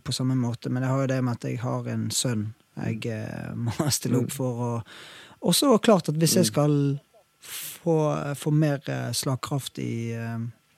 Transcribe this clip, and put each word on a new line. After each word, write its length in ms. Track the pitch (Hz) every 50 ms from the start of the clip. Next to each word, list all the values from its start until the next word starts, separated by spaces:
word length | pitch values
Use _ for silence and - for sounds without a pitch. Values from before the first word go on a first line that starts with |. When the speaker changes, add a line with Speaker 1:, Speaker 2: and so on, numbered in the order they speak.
| -
Speaker 1:
på 80 | - 127
samme 220 | - 127 131 131
måte, 340 | 131 120 120 117 - - 135
men 100 | 127 127 131
det 60 | 127
har 100 | 131 135
jo 60 | 135
det 140 | 131 131 131 127
med 100 | 123 120
at 100 | - - 131
jeg 100 | 127 120
har 280 | 117 127 127 127 117
en 220 | 120 117 113 110 113
sønn 440 | - - - 131 120 107 107 107 110 _ _ _ -
jeg, 240 | 104 - 113 113 110 113
Speaker 2:
Mm. 80 | 120 110
Speaker 1:
eh, 400 | 107 110 - 50 50 50 50 -
<laughs> 100 | 113 120 117
må 220 | - - 156 147
stille 260 | - - - - 120
opp 140 | 123 120 120
Speaker 2:
Mm. 0 |
Speaker 1:
for, 300 | - - 131 127 120 117
og, 220 | 123 120 117 117 113 - - - - - - - - - - -
og 120 | - 190 175
så 240 | - 302 277 233 202
klart 280 | - - 214 170 - -
at 60 | 151
hvis 200 | 156 165 156 -
jeg 80 | 185 170
Speaker 2:
Mm. 80 | 110
Speaker 1:
skal 480 | 107 147 147 147 147 143 143 139 139 139 _ _ _ _ _ _ _ _
få, 960 | - - - - - - - - - 175 165 156 151 151 147 156 151 143 143
få 160 | - - 156
mer, 300 | 151 151 156 147 143 139 -
eh, 240 | - 135 127 127 120
slagkraft 680 | 120 - - 143 131 123 - - 147 139 - - - -
i, 320 | 131 117 117 117 117 117
eh, 280 | 117 113 113 113 117 113 113 120 - _ _ _ _